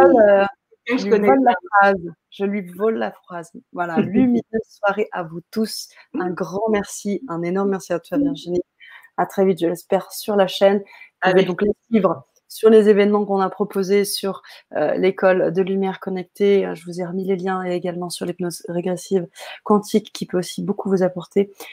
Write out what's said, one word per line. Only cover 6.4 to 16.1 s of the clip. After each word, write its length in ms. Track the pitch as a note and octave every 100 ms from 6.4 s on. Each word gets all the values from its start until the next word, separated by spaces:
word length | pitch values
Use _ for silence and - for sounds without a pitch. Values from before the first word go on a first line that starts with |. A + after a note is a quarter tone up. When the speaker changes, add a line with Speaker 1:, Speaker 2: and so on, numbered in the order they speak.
| E3 F#3+ A3
Speaker 1:
merci, 520 | G#3 G3+ - G#3 G3 C4+
un 140 | E3+
énorme 280 | E3+ F#3+ G3+
merci 220 | F#3+ -
à 80 | E3+
toi, 180 | - F#3+
Speaker 2:
Mm. 40 |
Speaker 1:
Virginie. 380 | - - E3+ F3+ - _ - - _ -
À 100 | F3+
très 180 | -
vite, 140 | F#3+ F3
je 60 | E3
l'espère, 460 | E3+ - F#3+ -
sur 240 | - - G#3
la 100 | F#3
chaîne. 320 | - G3 G3+
Vous 60 | - - - _
pouvez 100 | F#3
Speaker 2:
Avec 140 | F#3 F3+
Speaker 1:
donc 140 | E3+
les 100 | G#3 - _
suivre 340 | A3+ F3+ D3 - _ _
sur 200 | - A3
les 180 | A3 G#3
événements 380 | G3+ G#3 G#3 G3+
qu'on 140 | G3
a 100 | F#3+
proposés 560 | - G3+ G3 F#3 G3+ G3
sur, 340 | - G3 F#3 - - _
euh, 200 | - D3+
l'école 580 | - F#3+ F#3+ F#3+ F#3 E3
de 80 | E3+
lumière 400 | F#3 F#3+ F#3+ F#3
connectée. 640 | -